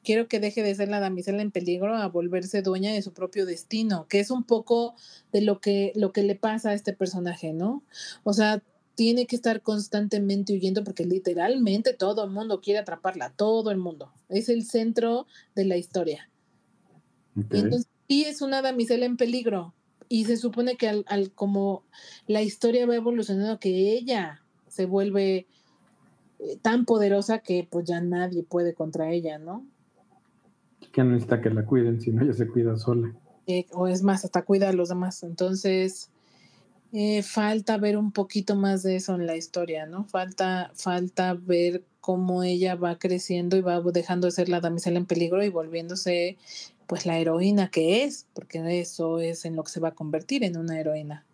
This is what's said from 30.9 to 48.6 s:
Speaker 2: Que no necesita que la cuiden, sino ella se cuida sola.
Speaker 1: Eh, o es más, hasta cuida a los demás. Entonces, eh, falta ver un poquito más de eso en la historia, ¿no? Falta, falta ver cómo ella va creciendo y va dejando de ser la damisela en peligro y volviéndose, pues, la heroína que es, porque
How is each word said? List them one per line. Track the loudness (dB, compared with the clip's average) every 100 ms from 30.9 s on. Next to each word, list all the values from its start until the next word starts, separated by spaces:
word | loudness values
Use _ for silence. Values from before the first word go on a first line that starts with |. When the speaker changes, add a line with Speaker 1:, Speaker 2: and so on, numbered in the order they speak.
Speaker 2:
Que | 2
no | 4
necesita | 4 2 0
que | 2
la | 0 2
cuiden, | 2 4 0
sino | 0 2
ella | 2
se | 2 0
cuida | 2 2 0
sola. | 0 0 0 -8 _ _ -4
Speaker 1:
Eh, | -4 -4
o | -2 0
es | 2
más, | 2 0 0
hasta | -2
cuida | 2 4 4
a |
los | 2 0
demás. | -2 -4 -6
Entonces, | -12 -4 -2 0 0 0 0 -4 -16 _ _ _ _ _ _ _ _
eh, | -2 0 0
falta | 0 0 2 0 0 0
ver | 2 2
un | 0
poquito | -2 -2 -2 0 2
más | 2 2
de | 0 -2
eso | -2 -2
en | -2
la | -4
historia, | -6 -6 -4 -4 -6
¿no? | -10
Falta, | -4 -4 -4 -2 -2 0 -4 -6
falta | -2 -2 -2 0 0
ver | -2 2 2 4 0 _ _
cómo | -2 0 2 2
ella | 2 2 0 0
va | -2 -2
creciendo | -2 -2 0 -2 2 2
y |
va | 2 2
dejando | 2 0 0 0 2
de |
ser | 0 0
la | 0
damisela | 0 -2 0 0
en | 0
peligro | 0 2 2
y | 0
volviéndose, | -2 -4 -6 -6 -6 0 0 0 -4 -18 -18 -18 _ -8
pues, | -4 -2
la | 0
heroína | 2 4 4 4 2
que | 2 4 4
es, | 2 -4 -14 -16
porque | -10 -6